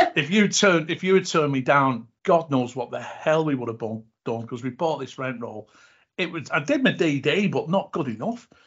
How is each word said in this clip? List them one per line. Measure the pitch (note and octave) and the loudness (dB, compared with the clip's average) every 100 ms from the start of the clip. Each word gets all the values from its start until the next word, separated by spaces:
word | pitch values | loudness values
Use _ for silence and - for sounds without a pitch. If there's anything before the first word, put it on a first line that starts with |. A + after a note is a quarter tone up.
| F4+ | 4
if | E3 C#3+ | 2 2
you | G#3 G3+ | 2 4
turn, | - G3+ E3+ D#3+ | 4 4 4 0
if | E3 | -2
you | F#3 | 2
had | F#3+ | 2
turned | F#3 E3+ D3 | 2 0 0
me | C3+ | 0
down, | C3 C#3 C3+ A#2+ A#2 _ | 2 4 4 0 -8 _
God | - E3+ D#3+ | 2 2 2
knows | C3+ A#2+ C3 | 0 -2 -4
what | A#2+ | -8
the | A#2+ | -8
hell | A#2 - D#3+ D#3 D#3 | -10 -6 0 2 2
we | |
would | C3+ A#2 | -2 -4
have | A#2 | -6
bun-, | A2+ A2 - _ - | -6 -8 -12 _ -6
done, | A#2 A#2 | -6 -6
'cause | B2+ | -8
we | B2+ | -8
bought | B2 E3 C#3+ | -4 -2 -2
this | C3 - | -8 -8
rent | C3 A#2+ | -8 -6
roll. | A#2 G#2+ - _ _ _ _ - | -10 -12 -16 _ _ _ _ -8
It | F3+ | -6
was, | E3 - | -6 -4
I | E3 | -2
did | D3 D4+ | 0 2
my | A#3+ | 2
D | - E3 C#3+ | 2 0 0
D, | C#3+ E3+ G3 | 0 2 2
but | C3 D#3+ | 0 -2
not | F#3+ - | -2 -2
good | F3+ C3 | -4 -6
enough. | G#2+ E3 A#3+ - _ | -4 -6 -8 -12 _